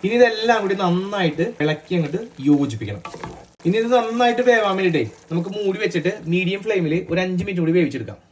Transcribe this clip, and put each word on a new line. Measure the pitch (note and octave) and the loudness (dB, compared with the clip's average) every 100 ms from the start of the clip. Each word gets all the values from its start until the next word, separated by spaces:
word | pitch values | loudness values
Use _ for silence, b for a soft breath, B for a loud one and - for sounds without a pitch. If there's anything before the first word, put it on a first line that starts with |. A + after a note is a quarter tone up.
| F#3+ | 0
ഇനി | A#3+ | 4
ഇതെല്ലാം | A#3+ A3 A3+ A3 | 4 4 2 2
കൂടി | G3 G3 | 2 0
നന്നായിട്ട് | F#3 F3 G3 G3+ E3+ D3 G3+ - | 0 0 -2 -2 -2 0 -4 -2
ഇളക്കി | D3+ D3+ - F3+ | -2 -2 -2 -2
അങ്ങോട്ട് | D3 F3 A#3 - C#3 | -2 -4 -8 -4 2
യോജിപ്പിക്കണം. | D3 C#3 A2 G#2 G2+ - - - - - _ E3+ | 4 2 -4 -8 -10 -12 -14 -14 -16 -20 _ -2
ഇനി | G#3 | 0
ഇത് | A#3 B3 | 2 2
നന്നായിട്ട് | A3 A#3 A#3+ A#3 B3 | 2 2 2 2 4
വേവാൻ | A#3 G3+ F#3+ | 4 2 2
വേണ്ടിയിട്ടേ | F#3+ D#3 A2 - - | 2 2 -2 -8 -6
നമുക്ക് | E3 F3 G3+ | -4 -4 -4
മൂടി | G3+ F#3+ | -2 -2
വെച്ചിട്ട് | G#3 E3+ E3 - E3 | -2 -2 -2 -4 -2
മീഡിയം | F3 F3+ G3 A3 | -2 0 -4 -2
ഫ്ലെയിമിൽ | G3+ D#3+ E3 F#3 | -2 0 -2 -2
ഒരു | E3+ | -2
അഞ്ച് | F#3 F3+ G3+ | -2 -2 -4
മിനിറ്റ് | F3+ | -2
കൂടി | D#3+ F3 | 2 2
വേവിച്ചെടുക്കാം. | D3+ C3 A2 G2+ _ | 2 -2 -10 -14 _